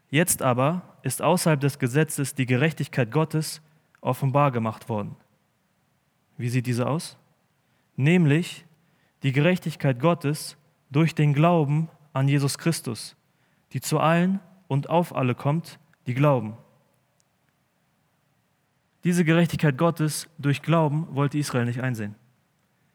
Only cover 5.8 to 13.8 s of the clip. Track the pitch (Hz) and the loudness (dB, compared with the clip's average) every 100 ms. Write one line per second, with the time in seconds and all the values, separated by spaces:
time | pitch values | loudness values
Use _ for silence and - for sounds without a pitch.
5.8 | _ _ _ _ _ - 120 127 120 117 | _ _ _ _ _ -8 -4 -2 -2 -2
6.8 | 123 156 - - _ _ _ _ _ _ | -2 -2 -6 -16 _ _ _ _ _ _
7.8 | _ - 139 180 151 151 175 - - _ | _ -2 2 4 4 2 0 -10 -20 _
8.8 | _ _ _ _ 139 127 165 180 170 - | _ _ _ _ -2 2 2 2 -2 -2
9.8 | 143 120 160 170 139 151 - - _ _ | -2 2 0 0 -2 -6 -8 -18 _ _
10.8 | _ 135 160 - 147 139 165 170 139 151 | _ 0 2 2 2 4 4 4 2 0
11.8 | 160 - _ 135 139 143 139 - 165 160 | -4 -10 _ -2 0 2 0 -2 -4 -4
12.8 | 131 107 - - _ _ _ _ _ 127 | -6 -10 -12 -20 _ _ _ _ _ -10